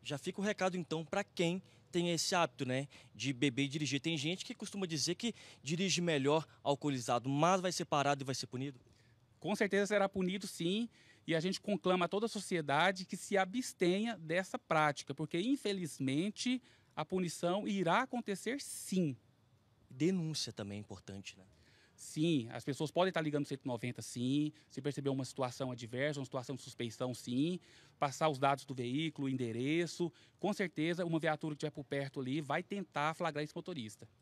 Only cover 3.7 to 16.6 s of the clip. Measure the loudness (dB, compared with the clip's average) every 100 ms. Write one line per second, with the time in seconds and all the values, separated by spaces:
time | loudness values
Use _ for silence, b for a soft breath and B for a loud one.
3.7 | 0 0 0 0 -2 -2 -4 -6 -10 -8
4.7 | -6 -4 -2 0 0 -2 -6 B B -4
5.7 | 0 2 2 4 4 4 4 2 B 0
6.7 | 2 2 -2 2 0 2 4 6 4 2
7.7 | -4 0 2 4 2 0 -4 -4 -6 -8
8.7 | -10 _ b b b _ _ -2 2 4
9.7 | 4 4 2 2 2 0 -2 -6 -2 0
10.7 | 0 -2 B B B 0 0 2 -2 -2
11.7 | 0 4 4 2 0 -2 -4 -2 -2 2
12.7 | 4 4 2 -6 -8 0 2 2 0 -6
13.7 | 0 2 4 0 -4 -2 -2 -2 -8 _
14.7 | 4 4 2 -6 -6 -2 0 2 0 0
15.7 | -2 -4 -2 0 2 0 -2 -2 -2